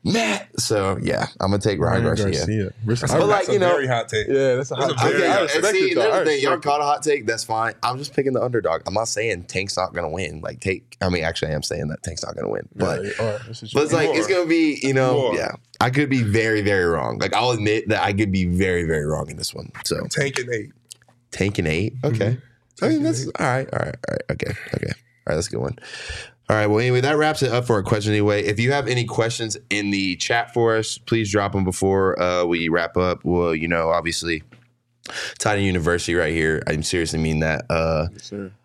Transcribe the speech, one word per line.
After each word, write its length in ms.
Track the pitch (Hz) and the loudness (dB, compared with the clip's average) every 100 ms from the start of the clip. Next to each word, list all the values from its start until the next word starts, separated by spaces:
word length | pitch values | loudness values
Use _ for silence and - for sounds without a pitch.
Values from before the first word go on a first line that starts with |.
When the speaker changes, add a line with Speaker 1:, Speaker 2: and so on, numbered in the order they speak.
Speaker 1:
Matt, 440 | - 208 220 196 - - | 2 0 0 -2 -6 -6
so 380 | - 107 95 95 | 0 0 0 0
yeah, 260 | - - - - | -2 -2 -4 -2
I'm 100 | 95 | 0
gonna 80 | 101 | 2
take 200 | 107 95 | 0 0
Ryan 240 | 82 90 | 2 2
Speaker 2:
Ryan 140 | - 82 | 2 2
Speaker 1:
Garcia. 140 | 101 - | 0 0
Speaker 2:
Garcia. 340 | 85 107 95 - 107 | 0 -2 -2 -4 -2
Res-, 160 | 120 | -2
Speaker 3:
That's 120 | 139 | 2
Speaker 2:
I 40 | 147 | 2
Speaker 3:
a, 20 | |
Speaker 1:
But, 80 | 196 | 4
like, 100 | 208 | 2
Speaker 3:
that's 100 | 185 | 2
a 40 | |
Speaker 1:
you 60 | 202 | 2
know, 120 | 180 | 4
Speaker 3:
very 160 | 175 131 | 2 2
hot 200 | 117 113 | -2 0
take. 180 | 110 107 | -2 0
Speaker 2:
Yeah, 280 | 135 135 123 | 2 4 2
that's 160 | 135 | -2
a 40 | 139 | -2
Speaker 3:
That's 180 | 139 | -2
Speaker 2:
hot 120 | 135 151 | 2 2
Speaker 3:
a 20 | |
Speaker 2:
take. 60 | - | 4
Speaker 3:
very 60 | |
Speaker 1:
Okay, 40 | - | 4
Speaker 2:
I 100 | 190 | 2
Speaker 1:
and 20 | 160 | 2
Speaker 2:
respect 140 | 151 196 190 | 2 2 2
Speaker 1:
see, 160 | 185 | 2
Speaker 2:
it, 40 | 175 | 2
though. 60 | |
I 40 | - | 2
Speaker 1:
another 180 | 180 160 | 2 2
thing, 160 | 143 | 2
y'all 100 | 131 | 2
Speaker 2:
respect 140 | 175 147 | 0 0
it. 40 | |
Speaker 1:
caught 120 | 147 | 0
a 20 | |
hot 200 | 143 147 | 2 0
take. 220 | 156 143 110 | 2 0 0
That's 180 | 113 | -4
fine. 300 | - 110 113 - | -2 -2 -2 -2
I'm 140 | 117 127 | -4 -4
just 160 | 143 | -4
picking 200 | - 135 | -2 0
the 80 | 127 | 0
underdog. 380 | 120 120 87 82 - | 0 0 0 -2 -2
I'm 80 | |
not 140 | 98 113 | -2 -2
saying 380 | - 113 92 87 | -4 -4 -4 -4
Tank's 300 | 92 95 - | -6 -4 -4
not 160 | 92 | -4
gonna 160 | - 85 | -4 -6
win. 320 | 82 87 78 | -4 -6 -6
Like, 180 | - - | -10 -6
Tank, 360 | 98 92 _ - | -4 -4 _ -4
I 80 | 95 | -2
mean, 140 | 90 | 0
actually, 280 | 80 85 76 | -2 -2 -2
I 40 | 76 | -2
am 80 | |
saying 240 | - 78 73 | -2 -4 -4
that 140 | 78 | -6
Tank's 200 | - 80 | -8 -8
not 120 | - - | -10 -6
gonna 140 | 50 | -4
win. 180 | 50 - - | -4 -6 -4
But, 280 | 90 85 | -2 -2
Speaker 2:
Yeah, 60 | 98 | -6
you 160 | 107 110 | -4 -4
are. 140 | 104 | -4
That's 220 | 113 113 | -10 -14
what 120 | 110 | -4
you 40 | 131 | 0
Speaker 1:
but 60 | |
it's 100 | 151 | 2
Speaker 2:
are. 20 | 165 | 2
Speaker 1:
like, 120 | 156 | 2
Speaker 3:
You 60 | 151 | 0
Speaker 1:
it's 60 | 160 | 0
Speaker 3:
are. 40 | |
Speaker 1:
gonna 120 | 185 170 | 0 2
be, 320 | 165 160 139 | 4 2 2
you 120 | 135 | 0
know, 240 | 135 131 131 | 2 4 2
Speaker 3:
You 100 | 127 | 2
are. 80 | 98 | 0
Speaker 1:
yeah. 160 | - - _ - | -4 -8 _ -2
I 80 | 123 | 0
could 200 | 131 143 | 2 2
be 140 | 131 | 2
very, 380 | 110 107 110 107 | 2 2 2 2
very 240 | 101 98 87 | 2 2 4
wrong. 320 | 82 62 57 | 2 -2 -2
Like, 140 | 98 | 0
I'll 180 | 101 120 | 2 2
admit 380 | 117 104 110 101 | 2 2 0 2
that 120 | 104 | 2
I 100 | 95 | 2
could 180 | 101 104 | 2 2
be 140 | 95 90 | 2 2
very, 380 | 87 95 90 | 2 2 2
very 220 | 82 80 73 | 0 0 0
wrong 240 | 78 71 | -2 -4
in 80 | - | -8
this 160 | - | -10
one. 180 | - - - - | -10 -14 -10 -6
So 140 | - - | -4 -4
Speaker 3:
Tank 300 | - 139 135 | -4 -2 -2
and 100 | 123 | -4
eight. 160 | 117 104 - _ - _ _ _ | -6 -6 -16 _ -20 _ _ _
Speaker 1:
Tank 280 | - 95 101 | -2 -2 0
and 80 | 82 | 0
eight. 260 | 80 107 127 | 0 -2 -2
Okay. 140 | - 113 | -2 0
Speaker 3:
Mm-hmm. 680 | 101 123 - _ _ - 185 | 0 -2 -6 _ _ -4 0
Speaker 1:
I 20 | |
mean, 20 | |
Speaker 3:
Tank 20 | 320 | 2
and 80 | 302 | 2
Speaker 1:
that's 160 | 320 - | 0 -4
Speaker 3:
eight. 40 | - | -2
Speaker 1:
all 60 | 139 | 0
right. 220 | 127 135 | 0 -2
All 60 | - | -4
right. 160 | - - - | -4 -6 -6
All 40 | |
right. 80 | 50 - | -6 -4
Okay. 200 | - - - - - | -4 -4 -6 -6 -4
Okay. 100 | - | -4
All 60 | - _ _ - | -6 _ _ -4
right. 80 | 78 | -2
That's 120 | - | -2
a 40 | |
good 80 | - | -4
one. 160 | 67 - - - - - - _ - | -4 -6 -12 -14 -12 -12 -14 _ 0
All 60 | 107 | 2
right. 100 | 104 | 4
Well, 120 | 104 | 2
anyway, 220 | 123 123 | 2 2
that 160 | 131 151 | 2 2
wraps 260 | 156 151 | 2 2
it 80 | 131 | 0
up 140 | 120 123 | 0 2
for 60 | |
our 100 | 110 | 0
question 300 | 95 107 107 | 2 0 2
anyway. 280 | 104 104 104 | 2 4 2
If 140 | 101 104 | 0 0
you 120 | 120 | 2
have 160 | 143 120 | 0 0
any 160 | 123 | -2
questions 540 | 110 - 113 120 113 104 - | 0 0 -2 -2 -6 -8 -4
in 220 | 104 101 | -2 0
the 240 | 98 95 82 | 0 0 -2
chat 380 | - 117 117 | 0 0 0
for 240 | 120 117 110 | 0 2 2
us, 200 | 107 - | -2 -8
please 320 | - 117 107 | -2 0 2
drop 240 | 101 101 | 0 2
'em 120 | 98 92 | 0 0
before, 540 | 90 98 98 95 - | 0 2 4 2 2
uh, 240 | 90 90 87 | 0 2 2
we 240 | 87 82 | 2 2
wrap 260 | 85 82 - | 0 0 0
up. 300 | 90 85 - | 0 0 0
Well, 280 | 87 87 | 2 2
you 140 | 80 82 | 0 0
know, 220 | 85 82 | 0 2
obviously, 540 | 85 82 80 82 80 - - _ _ _ _ - - - - | 0 0 -4 -4 -4 -6 -20 _ _ _ _ -12 -10 -10 -2
Titan 260 | 110 101 98 | 0 2 2
University 500 | 90 80 87 - 85 | 2 2 0 0 0
right 180 | 80 | 2
here. 300 | 82 78 78 - | 2 0 0 -2
I 140 | 78 | -2
seriously 380 | 80 90 80 80 | -2 -2 -2 -2
mean 220 | 80 78 | 0 0
that. 240 | 78 78 - | 0 -2 -2
Uh, 380 | 82 80 78 80 | -2 0 0 -2
Speaker 2:
Yes, 100 | - | -6
sir. 280 | - 101 95 101 | -14 -12 -12 -16